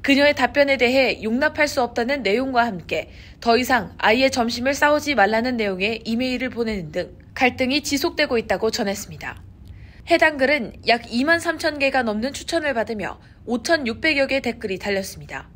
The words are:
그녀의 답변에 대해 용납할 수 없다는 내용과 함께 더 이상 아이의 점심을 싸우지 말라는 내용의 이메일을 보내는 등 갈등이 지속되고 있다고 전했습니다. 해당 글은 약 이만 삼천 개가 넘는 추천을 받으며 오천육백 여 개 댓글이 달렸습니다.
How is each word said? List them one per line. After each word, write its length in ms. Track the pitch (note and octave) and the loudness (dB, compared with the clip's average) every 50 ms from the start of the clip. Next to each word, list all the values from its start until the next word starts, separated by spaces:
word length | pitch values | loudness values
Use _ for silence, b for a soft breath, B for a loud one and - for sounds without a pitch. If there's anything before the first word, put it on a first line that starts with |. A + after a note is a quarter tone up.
그녀의 340 | - - C#4 C4+ C#4+ D4 C#4+ | 4 4 4 6 6 4 4
답변에 420 | C#4+ B3+ B3 B3+ C#4+ C#4+ C#4 C4+ | 4 0 2 4 4 4 4 4
대해 440 | B3+ B3+ A#3 B3+ C4+ C4 A3+ - - | 2 4 4 4 4 4 2 0 -2
용납할 460 | F#3+ A3 A3+ B3+ D4 D4+ D4+ - D4 | -2 -2 0 2 0 0 2 2 0
수 140 | D4 - C#4+ | 0 2 0
없다는 420 | A#3+ A#3+ - B3 A#3 A#3 C#4+ C#4+ A3 | -2 0 0 -2 0 0 -2 0 2
내용과 420 | F#3+ G3+ A#3+ C4 C4+ B3+ A#3+ A#3 | 2 2 2 0 2 2 2 2
함께 460 | A#3 G3 E3+ - - D#3+ D#3 - B B B B B B B | 2 -2 -8 -8 -6 -6 -6 -6 B B B B B B B
더 160 | - A#3 A#3 | 2 4 4
이상 360 | A#3+ B3+ B3 C4 B3+ F3 - - | 4 4 2 2 0 0 -4 -8
아이의 340 | - - G3+ A3 B3+ C4 C4+ | 0 2 4 4 4 4 2
점심을 420 | C4 C4 A3+ A#3 A#3 A#3+ A#3+ C4+ C#4+ | 2 0 -2 -2 -2 -2 -2 -2 0
싸우지 420 | C4+ D4+ D4 D4 D4+ D4 C#4+ C#4+ | 2 4 4 4 2 2 0 2
말라는 420 | A3 G3 G3+ A3 A3+ A#3 B3+ B3+ | 4 4 4 4 0 0 -2 -2
내용의 440 | A3+ G#3+ G3+ F#3+ F3+ F#3+ G#3+ A#3 - - | -2 -2 -2 -2 -2 -2 -4 -4 -4 -4
이메일을 440 | - A3+ A#3 B3+ C4 B3+ A#3+ C4 B3 | -4 -2 -2 -2 -2 -2 -2 -4 -6
보내는 420 | - A3+ A#3 A3+ G#3+ G3 E3+ D3+ | -4 -4 -4 -4 -4 -6 -8 -6
등 260 | - F3+ E3+ - - - - - - | -6 -6 -6 -6 -12 -20 -20 -16 -2
갈등이 480 | - B3+ B3 B3 - C4 B3 C4+ D4+ | 0 0 0 2 0 -2 0 0 -2
지속되고 560 | C#4+ - C#4+ C4+ D4+ E4+ E4+ - D4+ - C4 | 0 -2 -2 0 0 -2 0 0 0 0 0
있다고 340 | A3+ A3 - G3+ F#3 A3 A3 | -2 0 0 -2 0 0 -2
전했습니다. 720 | A3 - A3+ G3+ G3 G#3 - - D#3 C#3+ - B2+ B2+ - - - - - - B B B B B B B B - | -2 -2 -2 -2 -4 -6 -8 -14 -14 -12 -12 -12 -14 -14 -18 -20 -20 -20 -20 B B B B B B B B 0
해당 280 | E4+ D#4+ E4 D#4 D#4 | 2 4 4 2 2
글은 360 | C4+ C4+ B3+ D4+ D4 A3 - - - - | 2 0 2 2 0 -2 -6 -10 -6 0
약 240 | G#3+ A3+ A#3+ - - | 0 0 0 0 -4
이만 280 | A3 A#3+ C4+ D#4 E4+ E4+ | -2 -2 2 2 2 2
삼천 400 | E4 E4+ D#4+ D4+ - D#4 D4+ D4 | 0 -4 -4 -2 -2 -4 -2 0
개가 240 | C#4 C4+ C4+ C4 B3 | 0 2 2 0 0
넘는 300 | A3+ G#3 G#3+ A3 C#4 C#4 | 0 -2 -2 -4 -4 -6
추천을 400 | - - - E4+ E4 D#4 C#4+ C4 | -8 -8 -4 -4 -2 -2 0 -2
받으며 460 | A#3 G#3+ A3 A3+ G#3 F3 C#3+ - b b b b b b | -2 -2 -4 -4 -6 -6 -8 -10 b b b b b b
오천육백 720 | - A#3+ A#3+ - - E4+ D#4+ C#4 A3+ A#3 - - D#4+ D4+ | -6 -6 -4 0 0 0 0 0 -4 -6 0 0 0 2
여 100 | C#4 C4+ | 2 0
개 120 | C4 C4+ C4+ | 0 0 -2
댓글이 400 | C4+ A#3+ A3+ - - G3 F#3+ F#3 | -2 -4 -6 -6 -6 -6 -6 -6
달렸습니다. 720 | - G#3 G3 F#3+ F#3+ - - D#3+ D3 D3 C#3+ C3+ - - - | -4 -2 -2 -2 -4 -6 -12 -16 -16 -12 -12 -14 -14 -14 -20